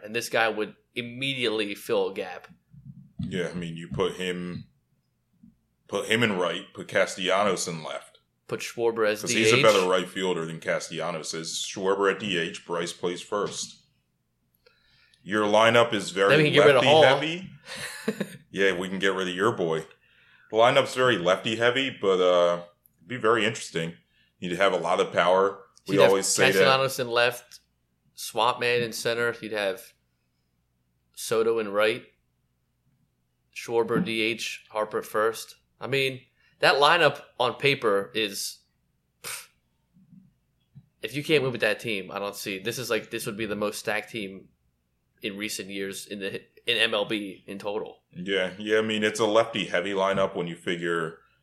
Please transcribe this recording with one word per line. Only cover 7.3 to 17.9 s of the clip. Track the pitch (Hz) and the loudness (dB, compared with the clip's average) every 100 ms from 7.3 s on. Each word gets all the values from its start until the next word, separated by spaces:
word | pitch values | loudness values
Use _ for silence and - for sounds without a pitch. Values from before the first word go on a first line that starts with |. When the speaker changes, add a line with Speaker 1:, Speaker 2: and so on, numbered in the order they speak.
| 95 104 87 - | 2 2 0 -4
Speaker 2:
in | 80 | -8
left. | 73 71 - _ _ _ - | -10 -12 -14 _ _ _ -12
Speaker 1:
Put | 110 | -10
Schwarber | - - 117 110 107 | -8 -2 -2 2 0
as | 104 | 0
Speaker 2:
'Cause | 107 | -2
Speaker 1:
D | 113 | 2
H. | 110 | 4
Speaker 2:
he's | 123 | 6
a | |
better | 113 101 92 | 6 4 4
right | 92 90 | 0 -2
fielder | 95 92 82 | -4 -4 -2
than | 82 82 | -6 -8
Castellanos | 95 82 - 80 80 82 76 | -4 -4 -4 -8 -6 -8 -8
is. | 82 82 - - | -10 -8 -8 -8
Schwarber | 107 95 98 98 | -4 -2 2 2
at | 92 | 0
D | 107 85 | -2 -4
H, | 85 92 - | -4 -8 -8
Bryce | 85 87 | -6 -6
plays | - 90 87 | -6 -6 -6
first. | - 104 98 - - - _ _ _ _ _ _ _ _ _ _ _ _ _ _ | -6 -4 -4 -6 -12 -14 _ _ _ _ _ _ _ _ _ _ _ _ _ _
Your | 87 104 104 | -4 0 4
lineup | 107 113 120 117 | 6 8 6 4
is | 107 92 | 2 -4
very | - 98 | 2 4
Speaker 1:
Then | 151 | 6
we | 151 | 4
can | |
get | 143 - | 6 8
rid | 131 | 8
of | |
Speaker 2:
lefty | 131 | 8
Speaker 1:
Hall. | 156 | 8
Speaker 2:
heavy. | 139 143 151 175 190 - - - - | 8 4 0 -6 -12 -18 -16 -14 -12